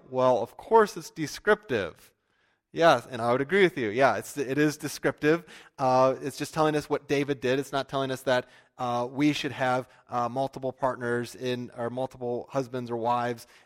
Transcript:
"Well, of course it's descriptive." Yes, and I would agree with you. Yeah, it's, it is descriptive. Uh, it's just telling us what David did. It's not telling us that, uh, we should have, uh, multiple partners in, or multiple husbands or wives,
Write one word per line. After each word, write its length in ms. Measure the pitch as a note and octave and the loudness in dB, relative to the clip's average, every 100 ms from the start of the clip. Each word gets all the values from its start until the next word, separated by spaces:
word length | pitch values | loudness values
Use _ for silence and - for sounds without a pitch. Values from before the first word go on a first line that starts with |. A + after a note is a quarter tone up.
| - | -4
"Well, 320 | B2+ B2+ A#2+ | 2 4 4
of 160 | A2+ - | 0 -10
course 380 | - A3+ G#3 - | 4 4 4 0
it's 120 | - | -12
descriptive." 1000 | - D3 - - G#3 - A2+ E2+ - - _ _ _ _ _ _ | -8 -8 -4 0 0 0 -2 -2 -8 -20 _ _ _ _ _ _
Yes, 340 | C#3+ E3 B2+ G#2+ | 2 4 4 2
and 100 | B2 | -4
I 120 | A#2+ | 0
would 80 | C3 | 0
agree 220 | C#3 G3 | 2 4
with 140 | F3+ - | 4 2
you. 120 | A2 | -2
Yeah, 280 | A2 C3+ G#2 | 4 4 2
it's, 200 | A2+ C#3+ | -4 -6
it 200 | B2+ C3+ | -4 0
is 200 | D3+ C#3+ | 0 0
descriptive. 680 | C#3+ - D3 - D3 E3+ - - - - | -8 -6 -4 0 2 0 -2 -20 -18 -4
Uh, 380 | C3 B2+ C3 C3 | 2 4 4 2
it's 160 | C#3+ - | -6 -8
just 180 | D3 | -6
telling 220 | D#3+ D#3 D3+ | 0 2 2
us 120 | - | -2
what 200 | D3 - | -4 -2
David 320 | C#3+ C#3 C3+ | -2 0 -2
did. 180 | B2 C3+ | 0 0
It's 140 | C3+ | -2
not 160 | C#3 C3 | -4 -4
telling 240 | C#3 C3+ | -4 -4
us 100 | C3 | -4
that, 240 | - B2+ - - _ - | 0 0 0 -10 _ -8
uh, 300 | B2 A#2+ B2 | -4 -2 -2
we 220 | C3+ D3 | 0 0
should 180 | C#3+ D3 | 2 -4
have, 380 | B2 B2+ B2+ B2 _ - | -2 0 0 -2 _ -8
uh, 200 | B2 A#2+ | -4 -2
multiple 440 | B2 C3+ C#3 C3 | -2 -4 -4 -8
partners 640 | B2+ C3 B2 A#2+ A#2+ A#2 | -2 -2 -2 -2 -2 -4
in, 380 | - B2+ B2 A#2+ - | -6 -6 -6 -6 -8
or 140 | A#2 | -6
multiple 560 | B2 C3 C3 B2 A#2+ - | -4 -6 -6 -6 -6 -6
husbands 380 | C3+ B2 B2+ A#2+ | -6 -4 -6 -6
or 80 | A#2 | -4
wives, 520 | A2+ A#2+ A#2+ A#2 - - | -2 0 -2 -6 -12 -20